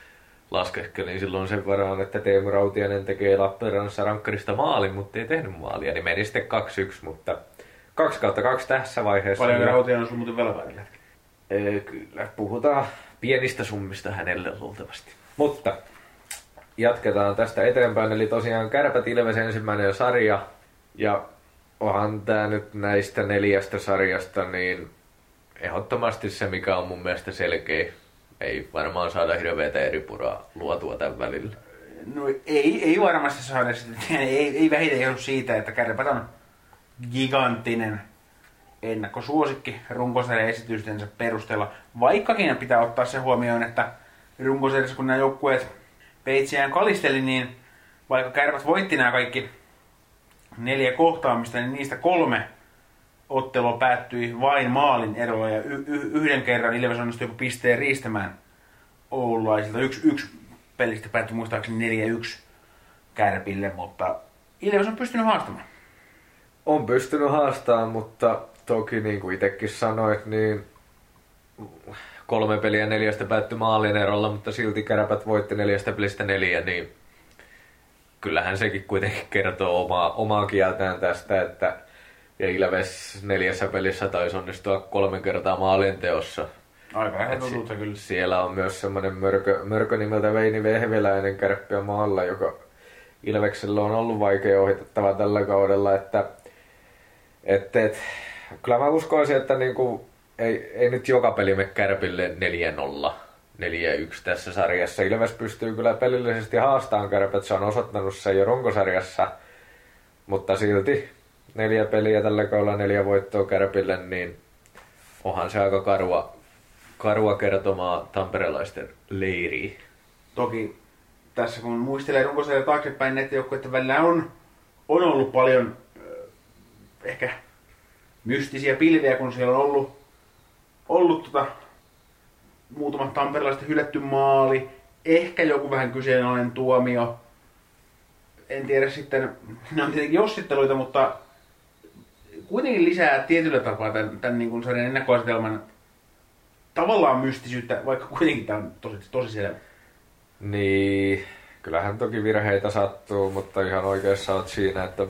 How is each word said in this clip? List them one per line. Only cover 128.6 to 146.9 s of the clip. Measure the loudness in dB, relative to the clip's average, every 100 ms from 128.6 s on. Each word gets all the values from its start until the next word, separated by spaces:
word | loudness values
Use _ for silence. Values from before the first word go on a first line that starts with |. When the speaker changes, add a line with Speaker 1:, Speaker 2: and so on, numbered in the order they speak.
| 0 4
Speaker 2:
pilviä, | 6 6 4 2
kun | 0
siellä | 0 2 4
on | 4
ollut, | 2 0 -6 _ _ _ _ _ _ _ _ 0
ollut | 4 6 4
tota, | 0 -2 -2 -4 -20 -20 _ _ _ _ _ _ _ _ _ -8
muutama | -6 -4 -4
tamperelaisten | -2 -2 0 0 -2 -2
hylätty | -2 0 -4
maali, | -2 2 6 6 6 2 -2 -12 -20 _ 2
ehkä | 4 4 0
joku | 2 2 0
vähän | -2 -2
kyseenalainen | -2 2 2 2 2 -2
tuomio. | -2 2 4 4 2 0 -4 -16 _ _ _ _ _ _ _ _ _ _ _ -12
En | -8 0
tiedä | 2 2
sitten, | 0 -2 -2 -2 -6 -16 -18 -6
ne | -2
on | 0
tietenkin | 0 2 4
jossitteluita, | 2 0 -2 2 4 2
mutta | 0 2 2 0 -14 _ _ _ _ _ -20 -20 -20 _ -20 -20 -6
kuitenkin | -2 0 4 4
lisää | 4 4 4
tietyllä | 2 2 2 0
tapaa | 0 -2 -2
tän, | -2 -4 -4
tän | -4 -2
niin | -2
kuin | -4
sarjan | -2 -2 -2
ennakkoasetelman | -2 2 2 2 -2 -2 -6 -10 -20 _ _ _ _ _ _ _ _ _
tavallaan | -2 2